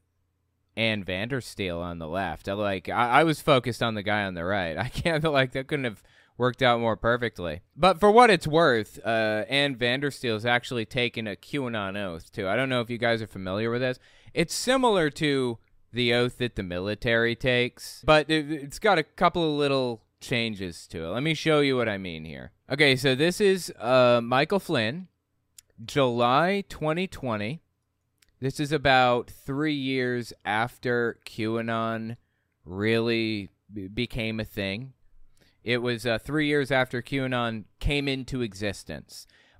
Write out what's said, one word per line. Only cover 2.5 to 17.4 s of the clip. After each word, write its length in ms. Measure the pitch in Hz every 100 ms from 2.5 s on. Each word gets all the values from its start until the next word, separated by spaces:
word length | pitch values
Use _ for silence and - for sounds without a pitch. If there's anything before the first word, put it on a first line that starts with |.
| 101
like, 340 | 104 95 -
I, 320 | 95 120 127
I 20 |
was 180 | 165 151
focused 400 | - 135 123 113
on 140 | 120 107
the 80 |
guy 220 | 98 104 101
on 100 | 90
the 100 | 85
right. 320 | 101 87 78
<laughs> 20 |
I 100 | 117
can't, 340 | - 175 156
like, 300 | 160 143 131
that 160 | 135 127
couldn't 160 | 151 127
have 180 | 101 _ _ _ -
worked 260 | 123 117
out 180 | 127 120
more 160 | 117 107
perfectly. 640 | 117 120 120 - 87 78 - -
But 240 | 175 170
for 100 | 208
what 180 | 214 247
it's 200 | 185 156
worth, 500 | 151 165 117 104 - 90
uh, 400 | 113 110 107 104
Ann 280 | 135 143 123
Vandersteel 560 | 120 127 143 - 123
has 120 | 107 120
actually 400 | 120 - 123 110
taken 440 | - 120 120 110
a 80 | 95
QAnon 600 | - 147 127 113 98 98
oath, 360 | 98 82 -
too. 160 | - 95
I 80 | 107
don't 120 | 135
know 120 | 127
if 100 | 117
you 80 | 120
guys 240 | 117 117
are 60 | 110
familiar 420 | 101 92 98 113
with 120 | 120
this. 180 | 127 127 _ _ -
It's 200 | - 165
similar 580 | - - 269 254 196 156
to 480 | - 151 139 127 113 _ _ _
the 200 | 113 120
oath 260 | 120 120 -
that 180 | 123 -
the 80 | 95
military 720 | 87 95 104 123 117 117
takes, 640 | 117